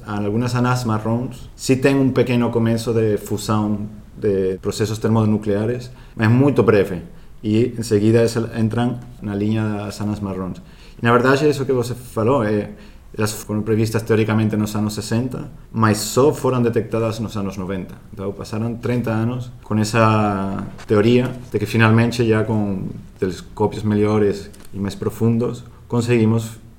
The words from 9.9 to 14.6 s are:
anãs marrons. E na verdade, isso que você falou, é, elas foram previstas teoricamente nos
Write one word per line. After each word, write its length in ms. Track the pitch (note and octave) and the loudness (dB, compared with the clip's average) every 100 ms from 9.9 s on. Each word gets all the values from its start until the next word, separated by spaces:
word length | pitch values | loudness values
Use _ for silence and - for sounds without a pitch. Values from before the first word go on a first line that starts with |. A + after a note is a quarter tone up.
| - | -6
anãs 180 | G#2 G#2 | -6 -4
marrons. 420 | G2+ F#2 F#2 E2 - - - - | -4 -6 -6 -10 -14 -20 -20 -4
E 40 | |
na 80 | A#2 | 4
verdade, 360 | A#2+ B2+ C#3 D3+ | 4 6 4 4
isso 160 | C#3 | 2
que 80 | C3 | 0
você 220 | B2+ A#2 | 0 -2
falou, 480 | A#2 - - A2 C#3 | -6 -8 -2 2 2
é, 280 | G#2+ G#2 - - - - - - | 2 0 -2 -10 -20 -20 -14 -4
elas 140 | G#2+ | -4
foram 320 | - - G#2+ | -4 -6 -4
previstas 400 | G#2+ A2 A2 A2+ | 0 0 0 -2
teoricamente 540 | A2 A2 A2 A2 G#2+ | 0 2 2 2 2
nos 180 | G#2+ | 0